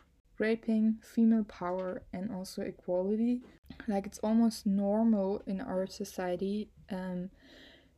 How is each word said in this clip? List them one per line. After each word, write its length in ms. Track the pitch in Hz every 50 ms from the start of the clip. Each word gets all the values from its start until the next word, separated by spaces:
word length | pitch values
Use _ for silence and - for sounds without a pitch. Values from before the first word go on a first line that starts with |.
| - _ _ _ _ _ _ -
raping, 600 | 208 220 226 226 - - 226 220 220 220 220 220
female 440 | - - - 233 226 226 226 226 214
power, 580 | 208 - - 180 175 180 185 185 185 185 - - -
and 180 | - 180 185 220
also 320 | 202 185 190 - - -
equality. 800 | 196 190 - - - - 180 180 185 196 214 220 226 240 247 247 - - - _ - - - - - -
Like, 180 | 202 196 196
it's 120 | 208 - -
almost 480 | - 214 220 226 233 226 220 - -
normal 760 | 208 196 202 202 202 208 220 226 226 220 202 190 190 202 214 -
in 140 | - 196 190
our 260 | - - 185 185 190
society, 800 | 190 - - 202 - - - 185 180 180 180 190 196 202 214 208 - _ - - -
um, 400 | 190 185 185 185 180 180 180 190 - - - - - - - - - - _ _ _